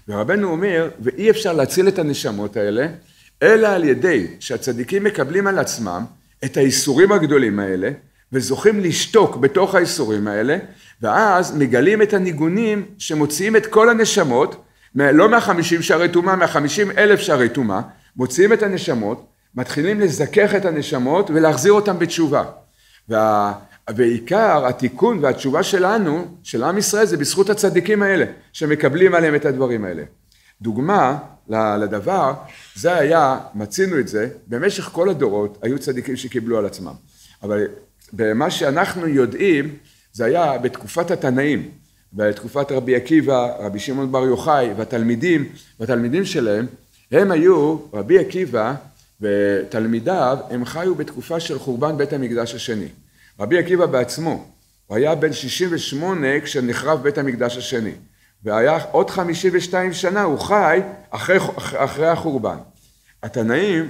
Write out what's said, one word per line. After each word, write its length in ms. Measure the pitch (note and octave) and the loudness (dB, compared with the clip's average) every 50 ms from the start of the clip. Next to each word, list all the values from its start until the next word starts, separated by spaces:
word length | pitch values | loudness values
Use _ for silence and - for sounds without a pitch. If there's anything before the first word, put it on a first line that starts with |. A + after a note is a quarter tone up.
| - G#2 | -12 -8
ורבנו 440 | G2+ G2+ A2 C3+ F#3+ G#3 G3+ F#3 | -4 -4 -2 0 0 0 0 -2
אומר, 380 | D#3+ D#3+ F#3+ G#3 F3 D#3+ E3 D3 - - | -2 -2 -2 -2 0 -2 -2 -4 -6 -6
ואי 300 | A2+ B2+ - - G3+ A3 | -6 -4 -4 0 2 2
אפשר 240 | G#3 - - F#3 E3 | 2 2 2 -2 0
להציל 340 | D3+ C3+ - - F#3 F#3 G3 | 0 0 0 0 0 2 2
את 120 | F#3+ F#3+ | 2 0
הנשמות 580 | D#3+ D3 C3+ - - B2+ G#2 G2+ G#2 G2+ - A#2 | 0 -2 -2 -4 -4 -6 -4 -4 -6 -6 -4 -2
האלה, 300 | G#2 G#2 G#2 A#2 C#3 E3 E3 - - _ _ _ _ _ _ - C#3+ | -2 -2 0 -2 -2 -4 -6 -12 -20 _ _ _ _ _ _ 2 4
אלא 240 | F#3+ A3 A3 A3 G#3 | 4 6 6 4 2
על 160 | G3 F3+ E3 | 2 2 2
ידי 440 | C#3+ B2+ B2 - F#3 D#3+ A2 F2 D#2+ - - | 2 2 2 2 2 2 0 0 -2 -8 -12
שהצדיקים 640 | - - B2 A2+ - C3 A#2 A#2 B2+ - F#3+ G3 G3+ | -10 -8 -8 -6 -6 -6 -6 -6 -4 -2 -2 0 0
מקבלים 440 | G#3 - D#3 C3+ C3 E3+ G3 G3 G3 | 0 0 -2 -4 -2 0 0 0 0
על 120 | F#3+ E3+ | 0 0
עצמם 440 | C3 - - - A2+ F#2 F2 F2+ A#2 - - _ _ _ _ - - | -2 -2 -4 -6 -6 -6 -6 -6 -8 -10 -12 _ _ _ _ -10 -10
את 120 | C3 - D#3 | -4 0 2
האיסורים 540 | C#3 C3+ - - - C#3+ C3 D3+ F#3 G3 | 2 2 2 0 0 2 4 6 6 6
הגדולים 480 | G#3 G3 D#3+ C#3 D3 C#3 B2+ A2 G2+ G2+ | 6 4 4 4 4 4 4 2 0 0
האלה, 300 | G2+ F#2+ F#2+ F2+ F#2+ B2 D3 - - _ _ _ _ - B2+ | -2 -2 -2 -2 -2 -4 -4 -6 -14 _ _ _ _ -6 -4
וזוכים 460 | C3 A2+ A2 C3+ - - G#3 G#3+ G#3 | -4 -2 -2 -2 2 4 4 4 2
לשתוק 560 | F#3+ E3+ C#3 - - - - A3 F#3 D3 - | 0 -2 -2 -2 -2 2 4 4 4 4 2
בתוך 400 | B2 C3 C#3 - F3+ F3+ F3+ G3 | 2 2 2 4 2 2 2 2
האיסורים 520 | F3+ F3 - - - C3 G#2+ G#2+ G#2 G#2 G#2+ | 2 2 0 -2 -4 -2 -2 -2 -2 -2 -2
האלה, 300 | G2+ G#2 A2+ C3+ D#3 F#3+ F#3+ - - - - - - - | -2 -2 0 0 -2 -2 -4 -10 -18 -20 -20 -20 -14 -6
ואז 560 | A#2 G#2+ A2 F#3 A3 G#3 F#3 F3+ F3+ D3+ E3 D3+ | -2 0 2 2 4 4 4 2 0 0 0 0
מגלים 440 | C#3+ A#2+ B2 B2 C#3 F#3 G#3+ G#3 | 0 2 2 4 4 4 4 4
את 120 | G#3+ G#3 G#3+ | 2 2 2
הניגונים 720 | F#3+ F#3 F#3 E3 C#3+ D#3 D#3+ F3+ G#3+ A#3 A3 G#3 G#3 F#3 - - - | 0 -2 -2 -2 -2 -2 0 0 0 0 0 -2 -2 -4 -8 -12 -12
שמוציאים 580 | - - D#3+ D3+ D3 C#3+ - - F#3+ A3 A3 | -8 -4 -2 0 0 0 -2 -2 0 2 2
את 100 | A3 G#3+ | 2 2
כל 240 | - - G#3+ A3 A#3 | 4 4 6 6 6
הנשמות, 720 | A#3 A3 A3 - - G3+ E3 C3+ A#2+ B2 D#3+ F#3+ - - - _ _ _ _ _ - | 6 4 2 2 2 2 2 2 2 2 2 0 -2 -10 -20 _ _ _ _ _ 0
מ-, 60 | C3 | 2
לא 280 | C#3+ C#3+ C#3 D#3 G3 A3 | 4 6 8 8 8 8
מהחמישים 520 | A#3+ A#3 - G3+ F#3 E3+ D#3+ - E3+ E3 | 6 4 4 2 0 0 0 0 0 0
שערי 280 | E3 - E3+ D#3+ F3 E3+ | 0 2 2 2 2 2
טומאה, 260 | E3+ F3 F3 F#3+ F#3+ | 2 2 2 2 2
מהחמישים 560 | F#3 E3+ D#3 - D3 D3 C#3 - G#3 G#3 G3 | 2 2 2 2 0 0 0 0 0 0 0
אלף 280 | - - G#3+ G#3 G3+ - | 2 4 4 6 4 4
שערי 300 | - - D3+ C3 B2 A#2 | 2 2 2 2 2 2
טומאה, 320 | - C#3+ B2 G2+ F#2+ G2+ B2 - - _ _ _ - | 0 0 -2 -2 -2 -4 -6 -8 -12 _ _ _ -8
מוציאים 380 | B2 B2+ B2+ - E3 F#3+ G#3 A3+ | -6 -6 -2 2 4 4 6 4
את 100 | G#3 G#3+ | 4 2
הנשמות, 640 | G3 F#3 E3+ - E3+ C#3 A#2 G#2 G#2 A#2 B2 - - _ _ _ _ - | 0 -2 -4 -2 -2 -2 -2 -2 -4 -6 -6 -10 -20 _ _ _ _ -8
מתחילים 440 | A#2+ B2+ - - D3 D3 F#3+ G#3+ G#3 | -8 -8 -6 -4 -2 -2 0 0 2
לזכך 560 | G#3 E3+ C3 A#2+ D3 - - G#3 G#3 G3+ G3 G3 | 0 0 0 0 -2 0 2 2 2 4 2 0
את 80 | F#3+ | 0
הנשמות 640 | F3+ D#3+ D3+ B2+ - D3+ C3 B2 C3 D#3 F#3+ G3+ D#3+ | 0 -2 -2 -4 -4 -2 -2 0 0 2 0 0 2
ולהחזיר 440 | D3+ D#3+ D#3+ D#3 D3 B2+ C#3+ G3+ G#3 | 2 4 4 4 4 4 4 4 4
אותם 260 | G#3+ G#3 G#3 F3+ E3+ | 4 4 2 0 -2
בתשובה. 440 | F3 E3+ - E3+ E3 C#3 C#3+ A#2+ F2+ - - - - _ _ _ _ _ _ _ _ - | -2 -2 0 0 0 2 2 0 -2 -2 -8 -20 -20 _ _ _ _ _ _ _ _ -2
וה-, 440 | A2 A2 A2 A2 G#2+ G#2 G#2 G#2 G2+ G2+ - - - - - A2 A2 | 0 2 2 2 2 2 0 -2 -4 -8 -14 -20 -20 -18 -14 -6 -2
ועיקר 720 | A2+ B2 A#2 A#2 A2+ A#2 - F3 G#3+ A3+ G3+ E3 D3 C3 | 0 2 2 2 -2 -2 -2 0 2 2 4 2 2 2
התיקון 540 | B2+ B2 - C3 A#2+ - - - A#3 A#3 E3+ | 0 -2 -2 -4 -4 -2 2 2 2 2 2
והתשובה 420 | C#3+ C3 A#2+ - - C3+ C3 D#3+ G3 | 0 0 0 0 -2 -2 0 0 0
שלנו, 640 | - G3 F3+ F3+ F#3 G#3+ A3+ G3 D#3 D3 E3+ F3 E3+ - - - | 0 0 0 2 2 2 0 0 0 -2 -2 -4 -8 -14 -20 -14
של 200 | - - A#2 B2 | -8 -6 -4 -2
עם 140 | D#3+ F#3 G#3+ | -2 -2 -2
ישראל, 280 | G3+ - G#3 G#3 A3 | -2 0 0 2 2
זה 120 | F#3+ E3+ D3 | 2 2 0
בזכות 320 | C#3+ - - F#3 G3 G3+ | -2 -2 0 0 2 2
הצדיקים 540 | G#3 G#3 G3+ F#3+ D#3+ F3 F3 G3+ G#3+ G3+ G3+ | 0 0 0 0 2 0 0 0 0 0 2
האלה, 220 | G3 G3 E3+ A#2+ G2+ - - _ _ - | 2 2 2 0 -2 -4 -14 _ _ -10
שמקבלים 600 | - D#3+ D3 D3+ D3 D#3 C#3 C3+ E3+ F#3 F#3 F3 | -4 -2 0 0 2 2 2 4 4 4 6 6
עליהם 220 | E3+ E3 D#3 D3 | 4 2 2 2
את 100 | D3 D3 | 2 0
הדברים 400 | D3 C3 C3 C3+ A#2+ A#2+ A2 G#2+ | 0 0 0 0 -2 -2 -2 -4
האלה. 180 | - E2+ D#2+ C#2+ - _ _ _ _ _ _ _ _ _ - | -6 -6 -8 -10 -14 _ _ _ _ _ _ _ _ _ -10
דוגמה 560 | G#2+ A2+ G#2 A#2 C3+ F3 G#3 F#3+ C#3 B2+ C#3+ D3+ - - - _ _ - | -6 -6 -4 -2 -2 0 2 2 2 2 0 -4 -8 -14 -20 _ _ -4
ל-, 300 | A2 A2 A2 G#2+ G#2 G#2 | -2 0 0 0 0 -2
לדבר, 560 | G#2+ G2 G#2+ G#2 G2 E3 F#3+ F#3 D3+ - D#3+ - - - - - - - - | -2 -4 -4 -4 -4 -2 -2 0 0 -2 -2 -6 -10 -18 -20 -20 -20 -20 -10
זה 180 | G2 G2+ E3+ F3+ | -2 -2 0 2
היה, 460 | E3+ C#3 D3 E3 E3 D3 C3+ C3 - - - - | 2 2 4 4 4 4 4 2 -2 -6 -10 -10
מצינו 440 | G#2 G#2 G#2 - F#3 F#3+ F#3 F3 C#3+ | -10 -10 -6 -2 -2 -2 0 0 -2
את 80 | A2+ F2 | -2 -2
זה, 200 | G2 G#2 A2 C3 - - - F#2+ | -2 -4 -4 -4 -6 -12 -12 -8
במשך 360 | A#2+ A#2+ E3 G3+ - - D3 | -6 -2 -2 -2 -2 -4 -8
כל 260 | - - E3 F3 G3 | -8 -2 -2 0 0
הדורות 480 | F3+ C#3 C#3 G#2+ G2 G#2 G#2 G2+ G#2 - | 0 0 0 0 0 0 -2 -4 -6 -6
היו 180 | - A#2 C3+ C#3 | -4 -4 -4 -4
צדיקים 360 | - D3 C3 B2 A#2 C#3+ C3 | -4 -6 -6 -6 -6 -8 -8
שקיבלו 420 | - - A#2+ - A#2+ A2 A#2 A#2 A2 | -8 -8 -6 -6 -6 -4 -2 -2 -2
על 80 | G2+ | -2
עצמם. 280 | F#2+ - - F#2 D2+ C2+ - _ _ _ _ - - _ _ - | -2 -6 -10 -14 -14 -16 -18 _ _ _ _ -20 -20 _ _ -8
אבל 240 | G#2 G#2 G#2 G#2 - - - - _ _ _ _ - - | -4 -2 -2 -2 -4 -6 -12 -20 _ _ _ _ -12 -6
במה 380 | G2 A2+ G#2+ A2 A#2+ D3+ F3 | -4 -2 0 0 0 -2 -2
שאנחנו 560 | - - E3+ C#3 C3+ E3 - - - F#3 E3 D#3+ | -2 -2 -2 -2 0 0 0 -2 -2 -6 -4 0
יודעים, 680 | C#3+ C#3 B2+ A2+ - - F#3+ G3 E3 C#3 C#3 D#3 C#3+ - _ _ _ _ _ _ - | 2 2 2 0 0 0 0 2 2 2 0 -4 -8 -16 _ _ _ _ _ _ -8
זה 120 | G#2 A#2 | -4 -2
היה 320 | A#2 D#3 E3+ E3+ D3 C3+ A#2+ | 0 2 2 2 0 0 -2
בתקופת 540 | B2 B2 - - - G#2 - E3+ F3 F3 | -2 -4 -4 -6 -14 -10 -6 -4 -2 -2
התנאים, 580 | F3 - - C3+ B2 C3 C#3+ D3+ C#3+ G2 D2 - - - _ _ _ _ _ _ - | -2 -2 0 0 0 0 0 0 0 -2 -4 -8 -16 -20 _ _ _ _ _ _ -6
בתקופת 580 | G2+ G#2 G#2+ G#2 - - A#2 - C#3+ C#3 C#3+ | -2 0 0 -2 -2 -6 -8 -4 -4 -4 -2
רבי 240 | C#3+ C3 A#2+ B2+ B2 | -2 -2 0 0 0
עקיבא, 520 | B2 B2 - D#3+ D#3 C3 C#3 C3+ B2 A#2+ B2 A#2+ - | 0 2 2 2 4 4 4 2 2 0 0 -4 -6
רבי 200 | G#2 G#2 G2 G#2 | -6 -6 -6 -8
שמעון 320 | - C#3 B2+ C#3 C3+ C3 | -6 -6 -6 -4 -4 -2
בר 140 | C3 B2+ C3 | 0 0 2
יוחאי, 440 | C3 B2 B2+ - E3 D3+ C#3 B2 A2+ G2 G#2 | 2 0 0 2 2 2 2 2 0 -2 -4
והתלמידים, 720 | A2 - C3 A2+ A2+ A#2 A#2+ A2+ D#3 F3+ E3 D3 C#3 - - - - _ _ - | -6 -4 -2 -2 0 0 0 0 0 0 0 0 0 -4 -10 -18 -20 _ _ -8
והתלמידים 460 | A2 A#2 B2+ A#2+ A#2 A#2 C3+ F#3 G3 | -4 -2 0 0 0 0 0 -2 -2
שלהם, 420 | F#3 F3+ D#3 A#2+ G#2+ G2+ G#2+ A#2+ B2+ - - _ _ _ _ _ - | -2 -2 -2 0 0 0 0 -2 -4 -8 -14 _ _ _ _ _ 0
הם 200 | A#2+ D#3+ G3+ G3 | 2 2 4 4
היו, 460 | F3 D#3 E3 F#3 F#3 D#3 D3 D3+ D#3+ D3+ - - - | 2 4 6 6 6 4 4 0 -2 -4 -6 -10 -8
רבי 260 | G#2 G2 A2 F3+ G3+ | -6 0 4 4 4
עקיבא 540 | F#3+ F#3+ - F#3 F#3 D3 A#2+ A2+ G#2+ A#2 C#3 C#3+ - - _ _ _ _ _ - | 4 2 -4 -4 -4 -2 -2 -2 0 -2 -4 -6 -12 -18 _ _ _ _ _ -6
ותלמידיו, 1160 | G#2 G#2 G2+ G2+ G2+ G2+ G2+ F#2+ - - - A2+ A2 A2+ A#2 A2+ A2+ D#3+ F#3+ F3+ C3+ B2 C3+ C3+ - - | -2 0 0 2 2 2 0 0 -2 -4 -4 -4 -2 0 -2 -2 -2 -2 0 0 0 0 0 -2 -6 -8
הם 160 | B2 B2 B2 | -8 -6 -6
חיו 300 | - - D#3+ F3 F#3 F3 | -6 -6 -4 -2 -2 -2
בתקופה 440 | D3+ D3+ - - B2+ A#2+ - E3 E3+ | -4 -6 -10 -10 -14 -10 -8 -6 -6
של 200 | E3 - D3 C3 | -6 -6 -8 -8
חורבן 380 | - C#3 B2 A#2 D3 D#3 D#3 C#3+ | -6 -6 -4 -2 -2 -2 0 0
בית 160 | C#3+ C#3 D#3 | -2 -2 -2
המקדש 420 | C#3 C3 A2+ A#2 A#2 A#2 A2+ - | -4 -4 -4 -4 -4 -4 -6 -8
השני. 320 | A#2 - - A2+ G#2 F2 C2+ - - _ _ _ _ _ _ _ - | -10 -8 -6 -6 -6 -6 -10 -12 -18 _ _ _ _ _ _ _ -8
רבי 200 | G2+ A2 E3 F3+ | -4 0 0 0
עקיבא 260 | F3 F3+ F3+ F3 F3 | 2 2 2 2 2
בעצמו, 600 | D3 C3+ B2+ B2 B2 - D3 E3 D#3+ B2 - - - _ _ _ _ _ _ _ - | 2 0 0 -2 -2 -4 -6 -6 -6 -6 -6 -10 -16 _ _ _ _ _ _ _ -6
הוא 100 | G2+ A2 | -2 0
היה 180 | C#3 D3+ E3 | 0 0 0
בן 180 | D3 D#3 D#3 C3+ | 0 -2 -2 -2
שישים 360 | - - B2 - - F3+ F3+ | -4 -8 -8 -6 -4 -4 -4
ושמונה 680 | E3 C#3 - - C#3 C#3 E3 F#3 F#3+ E3+ C#3 C3 C#3 D3 | -4 -6 -6 -6 -8 -6 -4 -4 -4 -2 -2 -2 -2 -2
כשנחרב 640 | D3 - - C#3 B2 A#2+ A#2 - B2+ D3 D#3 C#3 B2+ | -4 -4 -6 -4 -4 -4 -4 -4 -2 -2 -2 0 0
בית 140 | C#3+ C#3+ D3+ | -2 -2 -2
המקדש 400 | C#3 C3+ B2 A2+ B2 A#2+ A#2+ C3 | -4 -4 -4 -4 -4 -4 -4 -8
השני, 340 | A#2 - C3 A#2 A2 F#2+ - - - _ _ _ _ _ _ _ G2+ | -10 -6 -6 -6 -6 -6 -8 -12 -18 _ _ _ _ _ _ _ -6
והיה 360 | G#2+ G#2 A2 A#2+ C#3+ D#3+ E3 D3 - | -4 0 0 2 2 0 0 -2 -2
עוד 180 | - D#3 G3 - | 0 0 0 0
חמישים 420 | - F#3+ F3 E3+ E3 E3+ - F#3 E3+ | -2 -4 -4 -4 -4 -2 -2 0 0
ושתיים 380 | F3+ F3 - F#3+ F#3 F#3 F#3 E3 | 0 -2 -2 -2 -2 -2 -2 -4
שנה, 300 | - F#3+ F3 F#3+ G#3 G3+ | -4 -4 -2 -2 0 -2
הוא 160 | E3+ C#3 - | -2 -2 -2
חי 400 | - - G3+ G#3 F#3 D3+ E3 F#3+ F#3+ - - - - - | -2 0 0 2 2 2 2 2 0 -4 -8 -18 -18 -14
אחרי, 280 | - G#2+ - - F#3 F#3 - - - | -12 -6 0 2 2 2 0 -2 -8
אחרי 520 | - - - - - C3+ C3 - C#3 D#3 E3 | -8 -10 -6 -4 -2 -2 -2 -2 -2 0 0
החורבן. 500 | E3+ E3+ E3+ D#3+ C#3 B2+ G#2+ G2 E2+ D2 - - _ _ _ _ _ _ _ _ _ _ - | 0 0 -2 -2 -2 -2 -2 -4 -4 -6 -12 -18 _ _ _ _ _ _ _ _ _ _ -12
התנאים, 680 | A2+ - B2 A2 A2+ B2 D#3 G3 G#3 F3+ D#3+ D#3+ | -8 -4 -2 0 0 2 2 2 0 0 -2 -2